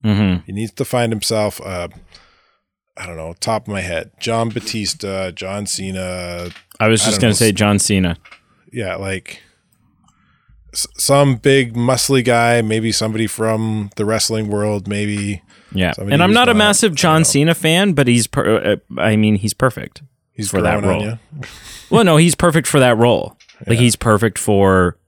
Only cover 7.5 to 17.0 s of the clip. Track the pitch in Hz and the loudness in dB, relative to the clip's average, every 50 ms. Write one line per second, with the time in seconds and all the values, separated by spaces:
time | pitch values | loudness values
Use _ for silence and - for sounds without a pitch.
7.5 | 101 95 107 104 104 101 - - 104 95 92 87 85 - _ - - - _ _ | 2 2 2 2 2 2 2 0 0 0 0 0 -2 -6 _ -20 -20 -20 _ _
8.5 | _ _ _ _ - 117 110 92 87 85 98 95 95 95 - - - - _ _ | _ _ _ _ -10 -10 -8 -8 -8 -8 -8 -8 -8 -8 -10 -14 -20 -20 _ _
9.5 | _ _ _ _ _ _ _ _ _ _ _ _ _ _ _ _ _ _ _ _ | _ _ _ _ _ _ _ _ _ _ _ _ _ _ _ _ _ _ _ _
10.5 | _ _ _ - - - - - _ - - - 139 139 143 139 131 113 - 143 | _ _ _ -16 -10 -10 -10 -10 _ -6 -2 2 2 4 4 2 2 0 2 2
11.5 | 135 139 131 120 113 120 120 123 131 120 - - 143 135 120 123 120 117 117 117 | 2 2 2 0 -2 -4 0 0 0 0 0 0 0 0 2 2 2 2 2 2
12.5 | 120 120 113 110 110 110 110 113 104 - 113 110 110 110 113 104 - - 110 110 | 2 2 2 0 -2 -2 -2 -2 -2 -2 -2 -4 -2 -2 -4 -4 -4 -4 -2 -2
13.5 | 110 110 110 110 110 107 104 101 _ - 110 104 110 110 - - 113 110 110 104 | -2 -2 -2 -4 -4 -4 -6 -8 _ -6 -4 -2 -2 -2 -2 -2 -4 -4 -4 -4
14.5 | 104 104 104 107 104 101 95 98 104 101 104 104 104 104 101 101 101 85 _ _ | -4 -2 -2 -2 -2 -4 -4 -6 -6 -4 -4 -4 -4 -4 -4 -6 -6 -8 _ _
15.5 | _ _ _ _ - 95 92 87 - - - 101 117 147 170 185 208 240 247 247 | _ _ _ _ -2 -2 0 0 -2 -4 -4 0 2 2 4 4 4 4 4 4
16.5 | 240 214 214 208 202 - - 214 165 135 | 4 4 4 2 2 2 2 0 0 2